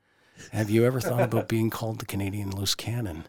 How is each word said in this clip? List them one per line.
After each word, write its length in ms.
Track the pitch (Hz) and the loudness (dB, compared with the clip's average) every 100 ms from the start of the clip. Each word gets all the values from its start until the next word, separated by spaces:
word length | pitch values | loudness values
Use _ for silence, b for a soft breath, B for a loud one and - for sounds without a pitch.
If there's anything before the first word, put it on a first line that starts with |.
| B B B B B | B B B B B
have 180 | 107 107 | -2 2
you 140 | 113 | 6
ever 160 | 120 131 | 6 4
thought 220 | - 123 | 0 2
about 260 | 113 113 - | 2 2 2
being 200 | 113 110 | 2 0
called 300 | - 113 110 | -2 -4 -6
the 80 | - | -6
Canadian 440 | 98 98 101 98 95 | -4 -2 -4 -4 -4
loose 180 | 98 | -2
cannon? 540 | - - 120 107 80 | -2 -2 -4 -4 -6